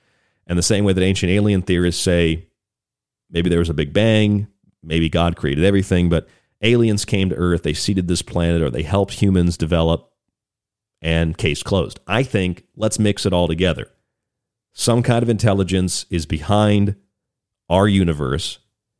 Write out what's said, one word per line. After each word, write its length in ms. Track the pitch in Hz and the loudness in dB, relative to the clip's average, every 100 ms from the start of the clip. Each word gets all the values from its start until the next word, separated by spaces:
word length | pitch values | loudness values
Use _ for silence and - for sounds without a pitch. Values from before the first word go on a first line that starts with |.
| _ _ _ _ - | _ _ _ _ -6
And 100 | 87 | -2
the 60 | |
same 220 | 85 104 | 0 0
way 80 | 104 | 2
that 100 | 92 | 2
ancient 300 | 92 95 90 | 0 0 0
alien 300 | 101 104 98 | 2 2 0
theorists 400 | 87 87 87 85 | 0 0 0 0
say, 440 | - 87 85 80 - _ _ _ _ _ _ _ _ | 0 2 2 -2 -8 _ _ _ _ _ _ _ _
"Maybe 220 | 85 87 | -2 0
there 80 | 85 | 0
was 100 | 82 | 0
a 60 | |
Big 180 | 76 73 | -2 -2
Bang, 540 | 90 110 107 104 104 110 _ _ _ | 0 2 2 2 0 -4 _ _ _
maybe 280 | 80 82 80 | -4 -2 0
God 260 | 85 85 | 0 0
created 300 | 82 73 69 | 0 -2 2
everything, 440 | 92 98 95 90 87 | 2 2 2 0 2
but 200 | 82 - _ _ - | 0 -4 _ _ -4
aliens 420 | 110 120 113 104 | 0 2 2 0
came 240 | - 101 95 | -2 -2 -2
to 40 | |
Earth, 300 | - 87 85 | 0 0 0
they 100 | 80 | -2
seeded 320 | 76 - 98 87 | -4 -2 -2 -2
this 160 | 87 | -4
planet, 400 | - 87 85 85 | -4 -2 0 0
or 80 | 76 | -2
they 140 | 60 | -4
helped 300 | 78 95 98 | -2 -2 -2
humans 420 | - 101 92 87 82 | 0 0 2 0 0
develop, 560 | 80 85 82 82 _ _ _ _ _ _ _ _ _ _ | -2 0 0 -2 _ _ _ _ _ _ _ _ _ _
and 340 | 80 82 80 80 | -2 0 0 -2
case 280 | 82 73 | -4 -4
closed." 340 | - 95 71 - - | -2 -2 -2 -8 -6
I 160 | 107 | -4
think, 420 | 131 104 90 87 _ - | -2 -2 -2 -6 _ -6
let's 240 | 107 - | -4 0
mix 260 | 104 101 101 | 0 0 0
it 60 | |
all 160 | 87 87 | 0 0
together. 420 | 82 90 69 - _ _ _ _ _ _ _ _ | 0 0 -2 -8 _ _ _ _ _ _ _ _
Some 300 | - - 120 | -6 0 0
kind 220 | 120 120 | 2 0
of 40 | 117 | 0
intelligence 800 | 110 113 98 90 92 92 - - | 0 2 2 0 0 -2 -4 -6
is 160 | 87 | -6
behind 720 | 78 80 73 104 107 104 101 98 _ _ _ _ _ _ - | -4 -6 0 2 2 2 0 -4 _ _ _ _ _ _ 0
our 200 | 90 104 | 2 4
universe. 720 | 98 87 73 67 71 - - _ _ _ | 4 2 0 -2 -4 -6 -12 _ _ _